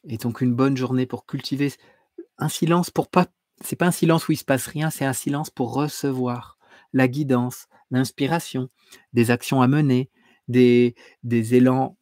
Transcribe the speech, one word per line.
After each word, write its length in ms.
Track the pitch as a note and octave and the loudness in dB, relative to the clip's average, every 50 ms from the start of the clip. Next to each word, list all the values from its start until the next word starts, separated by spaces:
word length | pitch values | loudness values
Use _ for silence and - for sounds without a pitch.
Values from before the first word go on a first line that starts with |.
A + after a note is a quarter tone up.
| _ F3 | _ -10
Et 80 | A#2 | -10
donc 240 | G#2+ - A#2+ A2+ - | -6 -6 -8 -4 -2
une 140 | C3 B2 A#2+ | -2 -2 0
bonne 220 | A#2+ C3+ C#3 C#3 | 2 0 0 0
journée 300 | B2+ B2+ A#2+ C3 B2+ B2+ | -2 -2 -2 -2 -2 -2
pour 200 | B2+ - A2+ _ | -4 -6 -12 _
cultiver 460 | - - C#3 - - C#3+ C3+ C#3+ C#3+ - _ _ _ _ _ _ _ _ - - _ _ - | -10 -10 -10 -8 -8 -4 -4 -4 -4 -4 _ _ _ _ _ _ _ _ -20 -20 _ _ -8
un 100 | D3 D#3+ | -8 -8
silence, 420 | - - F3 D#3+ E3+ F3 F3 - | -4 -2 0 2 2 2 0 -2
pour 180 | _ - E3+ _ | _ -4 -4 _
pas, 160 | - F3+ F3 - _ _ _ _ _ _ | 2 2 2 2 _ _ _ _ _ _
c'est 140 | - - - | -10 -10 -4
pas 120 | - E3 F3+ | 0 0 0
un 40 | |
silence 360 | E3 - - E3 D#3+ E3 - - | 2 2 2 2 2 2 2 -2
où 40 | |
il 40 | D#3 | -4
se 80 | - - | -2 0
passe 220 | - C3+ B2+ - | -2 -2 -2 -2
rien, 240 | - - D3 D#3 D#3+ | -6 -6 -4 -4 -4
c'est 140 | - - C#3+ | -4 -2 -4
un 80 | C3+ B2+ | -4 -4
silence 360 | - - C#3+ C#3+ C#3+ D3 - | -4 -4 -4 -4 -4 -6 -8
pour 240 | _ - B2+ A#2 B2 | _ -6 -6 -4 -2
recevoir 840 | C3+ D3 D3 - - - C#3+ C3 B2+ B2 B2 A#2+ A#2+ A2+ - - _ _ _ - - _ _ | -2 -4 -4 -4 -4 -4 -4 -2 -2 -4 -4 -4 -8 -10 -16 -20 _ _ _ -20 -20 _ _
la 160 | - C3 C3 B2+ | 2 2 2 2
guidance, 580 | B2 D3 D3+ C3 C3 B2 B2 B2+ - - - _ _ _ _ _ | 2 -2 0 0 0 0 0 -2 -6 -12 -20 _ _ _ _ _
l'inspiration, 800 | B2+ B2+ C3 A#2+ _ - C#3 C3 D#3+ E3+ - - - C3 B2+ B2+ _ _ _ _ - - _ _ | -2 -2 -2 -2 _ -4 -2 -2 -2 -4 -4 -6 -6 -6 -8 -8 _ _ _ _ -20 -20 _ _
des 180 | - A#2+ A#2 A#2 | 0 0 2 2
actions 320 | A#2+ A#2 - - C#3+ C3+ | 2 0 0 -2 2 2
à 60 | B2+ B2 | 4 4
mener, 420 | C#3 D3+ D#3 C3+ B2+ B2 C3 - _ _ _ _ _ _ _ - | 4 2 2 2 2 0 0 -4 _ _ _ _ _ _ _ 0
des, 460 | A#2+ B2+ B2 B2 A#2+ A#2+ B2 A#2+ A#2+ _ - - _ _ - | 4 4 6 6 6 6 4 2 0 _ -20 -20 _ _ -6
des 300 | A#2+ A#2 A#2 A2 A2+ B2 | -2 -2 -2 0 4 4
élans 400 | B2 B2+ B2+ B2+ C3+ C3 - - _ | 6 6 6 4 2 -2 -4 -8 _